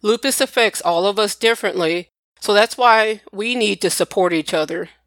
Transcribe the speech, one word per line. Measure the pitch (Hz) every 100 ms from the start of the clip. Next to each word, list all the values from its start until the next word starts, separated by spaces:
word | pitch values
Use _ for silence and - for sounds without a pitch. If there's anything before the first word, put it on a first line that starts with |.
Lupus | 208 233 269 254
affects | 262 - 226 -
all | 175 170 190
of | 202
us | 208 -
differently, | 226 226 202 185 165 170 175 _ _ _
so | -
that's | 202 226 -
why | 247 220 220 214 -
we | 196 220
need | 247 214 196
to | 185
support | - 170 - 180
each | 165 151
other. | - 156 165 170 _